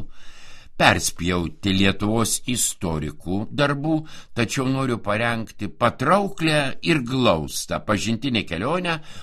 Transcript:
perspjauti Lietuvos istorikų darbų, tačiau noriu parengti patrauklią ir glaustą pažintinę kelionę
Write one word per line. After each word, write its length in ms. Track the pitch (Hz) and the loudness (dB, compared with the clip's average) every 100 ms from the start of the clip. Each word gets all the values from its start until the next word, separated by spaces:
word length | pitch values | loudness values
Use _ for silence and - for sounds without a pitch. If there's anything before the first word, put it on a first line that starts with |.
| - - - - - - - - | -4 -8 -10 -12 -14 -14 -10 2
perspjauti 960 | 131 90 - - 85 90 82 - 101 | 4 4 0 -2 0 0 0 -2 0
Lietuvos 640 | 95 98 95 104 113 107 - - | 4 4 4 0 2 0 0 -2
istorikų 920 | 120 - - 90 80 76 - 85 95 110 | -2 -2 -2 -2 -2 -2 -6 -4 -4 -2
darbų, 480 | - 143 143 156 156 156 - - - | 0 0 2 0 0 -2 -12 -6 -2
tačiau 300 | 117 - 131 | 0 0 0
noriu 300 | 135 135 117 | 0 0 -2
parengti 720 | 101 107 117 117 107 - 101 | 0 0 0 -2 -6 -8 -8
patrauklią 880 | - 120 - 139 190 196 - 160 151 135 - | 0 2 2 4 4 2 0 2 2 2 0
ir 180 | 165 160 | 2 2
glaustą 800 | 117 131 117 82 71 - - 82 | 2 2 4 4 0 -6 -4 -4
pažintinę 640 | - 101 101 113 139 113 | 0 0 0 -2 0 0
kelionę 540 | - 85 117 180 180 160 - - | 0 -2 -2 -2 -2 -4 -6 -12